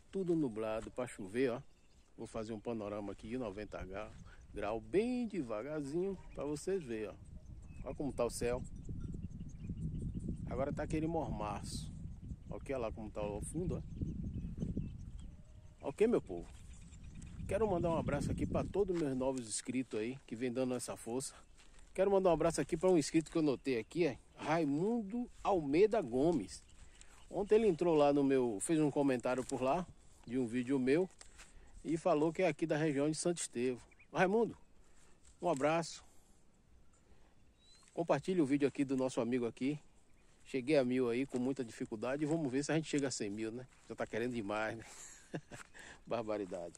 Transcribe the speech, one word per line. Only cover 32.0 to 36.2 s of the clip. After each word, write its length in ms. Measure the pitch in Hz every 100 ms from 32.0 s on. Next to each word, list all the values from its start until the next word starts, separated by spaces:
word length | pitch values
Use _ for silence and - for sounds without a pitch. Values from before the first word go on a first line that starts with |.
| 190 151 160
que 120 | 160
é 40 | 185
aqui 180 | 143 160
da 120 | 151
região 320 | 156 139 147
de 80 | 156
Santo 220 | 175 175
Estevão. 420 | - 117 127 120 - - -
Raimundo, 440 | 143 185 220 202 - - - - - - - - -
um 80 | 175
abraço. 540 | 143 143 165 160 - - -